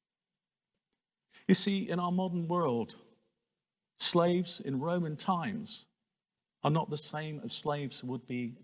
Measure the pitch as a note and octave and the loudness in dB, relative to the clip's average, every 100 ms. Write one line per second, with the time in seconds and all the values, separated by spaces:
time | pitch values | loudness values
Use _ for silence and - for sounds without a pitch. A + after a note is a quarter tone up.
0 | _ _ _ _ _ _ _ _ _ _ | _ _ _ _ _ _ _ _ _ _
1 | _ _ _ - - F#3+ G#3 G3 - F3 | _ _ _ -2 4 6 6 2 0 -2
2 | F3 F3+ F#3 F3 E3 F3 D#3 A#2 G#2+ - | 0 0 0 -2 0 2 2 2 -2 -8
3 | - _ _ _ _ _ _ _ _ - | -20 _ _ _ _ _ _ _ _ -4
4 | - F3 F3 F3 F3+ - C#3+ C3+ D#3+ F3+ | 2 4 6 4 0 -4 -4 -2 0 0
5 | E3 D3+ - F3 C3 G2 - - - _ | -2 -2 -2 -2 -2 -6 -6 -10 -12 _
6 | _ _ _ _ _ _ C#3+ D#3+ - D3 | _ _ _ _ _ _ 2 2 0 -2
7 | - D3+ D#3 D3+ - - D#3 D3 C3+ - | -2 -4 -8 -8 -8 -6 -2 -2 -4 -8
8 | B2+ B2+ - B2 A#2+ C3 | -6 -6 -4 -4 -4 -8